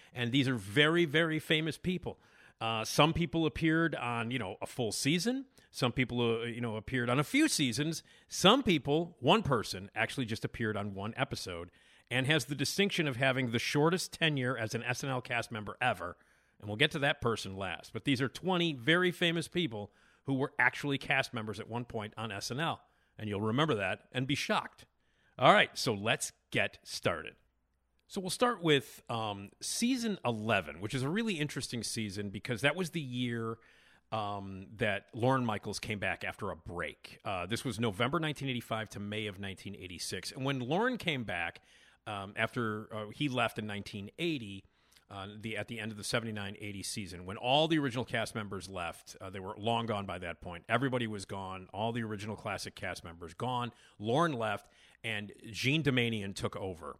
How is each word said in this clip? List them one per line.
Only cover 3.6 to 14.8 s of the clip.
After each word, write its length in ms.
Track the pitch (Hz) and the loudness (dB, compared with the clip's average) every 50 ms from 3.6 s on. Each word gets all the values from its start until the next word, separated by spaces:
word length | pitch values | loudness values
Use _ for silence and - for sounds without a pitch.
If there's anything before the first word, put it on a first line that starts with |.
| 165 160 156 165 165 160 - | 2 2 4 4 2 2 0
on, 380 | 139 127 120 117 117 113 117 | -2 -2 -2 -2 -2 -2 -2
you 80 | 127 123 | -2 -4
know, 160 | 101 95 104 - 98 | -4 -4 -6 -6 -8
a 20 | |
full 260 | - - - 120 104 | -6 -2 -2 0 0
season. 540 | - - - 139 165 180 170 233 254 269 262 - _ - - _ | 0 2 4 4 4 4 4 2 0 0 -4 -8 _ -20 -20 _
Some 220 | - - 135 120 | -2 0 0 2
people, 500 | - 135 127 107 120 120 120 117 113 113 | 2 2 0 2 2 2 4 4 4 2
uh, 40 | 117 | 0
you 140 | 117 110 120 | -4 -4 -4
know, 160 | 120 117 107 | -4 -4 -4
appeared 320 | 107 104 - 131 127 120 | -4 -4 -2 0 0 2
on 120 | 120 123 147 | 4 4 4
a 40 | 143 | 2
few 240 | - - 285 320 | 4 4 4 4
seasons. 540 | - - - 143 123 107 127 151 165 156 - - - - - - | 6 4 4 4 4 2 2 0 0 -2 -4 -8 -12 -20 -20 -16
Some 360 | _ - - - 185 240 285 - | _ -2 8 10 10 10 10 8
people, 520 | 240 170 135 - 143 147 160 175 170 - - | 6 4 4 4 2 2 2 2 0 -4 2
one 240 | 123 143 190 226 185 | 6 6 6 6 6
person, 480 | 135 131 107 95 - - 92 98 98 - | 4 2 2 2 -2 -6 -8 -8 -6 -2
actually 320 | 107 113 - - 139 123 | -2 -2 0 0 -2 -2
just 180 | 104 110 - - | -2 -2 -4 -4
appeared 320 | 120 - - 117 110 104 | -6 -4 -2 -2 0 0
on 200 | 101 101 104 98 | 0 -2 -4 -4
one 180 | 95 98 110 - | -4 -6 -4 -2
episode 540 | 120 139 - 117 - - 92 90 85 85 87 - - _ - - - _ _ | -2 -2 -2 -2 -6 -6 -8 -8 -8 -10 -12 -14 -20 _ -20 -20 -20 _ _
and 160 | 120 127 131 | 0 0 2
has 200 | 135 160 156 - | 4 4 2 2
the 100 | - 147 | 0 -2
distinction 520 | 131 135 - - - 202 196 - 185 160 | 0 0 0 2 2 2 4 4 2 0
of 100 | 143 120 | 0 0
having 340 | 113 135 131 127 131 131 117 | 2 2 4 4 2 2 2
the 80 | 117 113 | 0 0
shortest 540 | - - - 147 147 165 180 175 - - - | 0 2 4 4 4 4 4 2 -2 -6 -2
tenure 440 | - 165 156 147 135 123 123 131 | 0 2 2 2 2 0 0 0
as 160 | 113 113 107 - | -2 -2 -2 -2
an 80 | 117 | -2